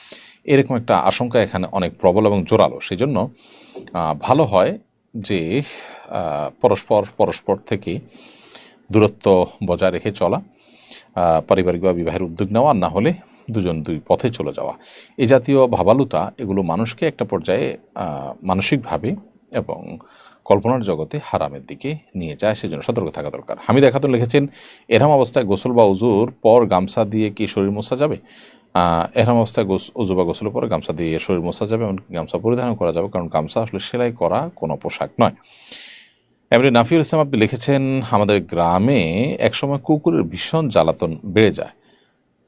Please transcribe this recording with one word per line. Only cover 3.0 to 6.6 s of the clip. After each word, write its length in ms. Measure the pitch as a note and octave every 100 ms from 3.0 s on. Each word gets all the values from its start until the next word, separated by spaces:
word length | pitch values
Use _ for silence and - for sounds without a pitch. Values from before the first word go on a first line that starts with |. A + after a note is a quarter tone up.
| C3+ A2+ - - - - - - -
আহ, 220 | F2+ D#2+ D2+
ভালো 260 | G2+ C3+ C3+
হয় 340 | F#2 A2 G#3+ - _ _ A#2
যে, 460 | G2+ G2 E2 A#2 C#3+ - - - -
আহ, 420 | - E2+ D2 C#2+ -